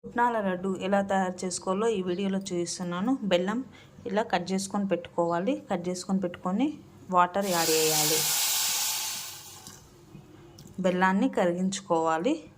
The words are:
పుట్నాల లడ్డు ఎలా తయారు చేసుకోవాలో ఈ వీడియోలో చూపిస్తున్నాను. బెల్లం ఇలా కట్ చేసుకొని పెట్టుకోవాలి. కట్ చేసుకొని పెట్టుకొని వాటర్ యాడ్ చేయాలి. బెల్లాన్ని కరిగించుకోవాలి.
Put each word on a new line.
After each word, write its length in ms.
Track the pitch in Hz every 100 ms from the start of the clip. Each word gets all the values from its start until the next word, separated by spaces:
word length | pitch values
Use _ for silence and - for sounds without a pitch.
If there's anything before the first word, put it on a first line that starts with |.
పుట్నాల 320 | - 233 240 233 196
లడ్డు 240 | 180 196 180 190
ఎలా 120 | 202 196
తయారు 240 | 196 185 180
చేసుకోవాలో 420 | 190 180 - 190 233 208
ఈ 20 | 185
వీడియోలో 320 | 175 196 190 196
చూపిస్తున్నాను. 640 | 175 170 - 175 175 220 262 202
బెల్లం 300 | 175 185 233 262 - - - -
ఇలా 140 | 196 233
కట్ 140 | 180 175
చేసుకొని 360 | 190 190 202 196
పెట్టుకోవాలి. 640 | 170 - - 170 170 196 302 -
కట్ 120 | 185 175
చేసుకొని 320 | 180 - 190
పెట్టుకొని 420 | 214 - 185 196 294 - - - -
వాటర్ 340 | 185 175 202 202
యాడ్ 180 | 175 165 160
చేయాలి. 420 | 156 156 151 156 - - - - - - - - - - - - - - - - - - - - - - - - - -
బెల్లాన్ని 440 | 185 180 185 196 262 -
కరిగించుకోవాలి. 960 | 185 175 190 190 - 165 165 160 202 320 -